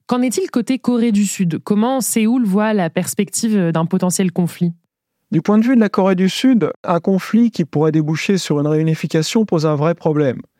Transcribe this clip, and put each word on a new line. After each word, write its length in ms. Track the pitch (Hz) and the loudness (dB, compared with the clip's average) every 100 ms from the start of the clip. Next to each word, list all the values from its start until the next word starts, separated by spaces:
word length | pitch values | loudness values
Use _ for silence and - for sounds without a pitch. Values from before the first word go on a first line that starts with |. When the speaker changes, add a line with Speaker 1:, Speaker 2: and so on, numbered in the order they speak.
| - | -4
Speaker 1:
Qu'en 140 | 247 | -2
est-il 300 | 254 381 381 | 0 -2 -2
côté 280 | 247 226 262 | -4 -2 -2
Corée 340 | - 240 233 | 0 0 2
du 120 | 202 | 2
Sud ? 360 | 196 - 175 156 | 0 0 -2 -2
Comment 380 | - 208 233 269 | -2 0 2 0
Séoul 420 | - 226 220 254 | -2 0 2 2
voit 300 | 214 202 220 | 2 0 2
la 160 | 208 165 | 0 0
perspective 840 | 185 175 - 202 - 226 208 170 | -2 -4 -4 -4 -2 0 0 0
d'un 140 | 160 165 | 0 0
potentiel 460 | 185 180 170 185 | 0 -2 0 -2
conflit ? 420 | 185 170 - 175 170 _ _ _ _ - | 0 -4 -2 -4 -4 _ _ _ _ -4
Speaker 2:
Du 100 | 160 | -2
point 160 | 180 214 | 2 2
de 60 | |
vue 100 | 233 | 4
de 60 | 254 | 2
la 80 | 208 | 2
Corée 260 | - 190 | 2 2
du 140 | 185 190 | 2 0
Sud, 420 | - 262 240 151 - | 0 2 2 0 -4
un 160 | - 170 | -2 -2
conflit 500 | 196 185 - 220 233 | 0 -2 0 2 2
qui 140 | - | 0
pourrait 260 | 156 147 160 | -2 0 2
déboucher 480 | 156 151 156 - 190 | 2 0 -4 0 -2
sur 220 | - 147 | 0 -2
une 80 | 147 | 0
réunification 760 | 156 160 160 175 160 151 226 | 0 0 -2 -2 -2 0 -2
pose 220 | 214 170 156 | 0 0 0
un 80 | |
vrai 220 | 147 156 165 | 0 -2 0
problème. 420 | 165 151 139 - - | -2 0 0 -2 -12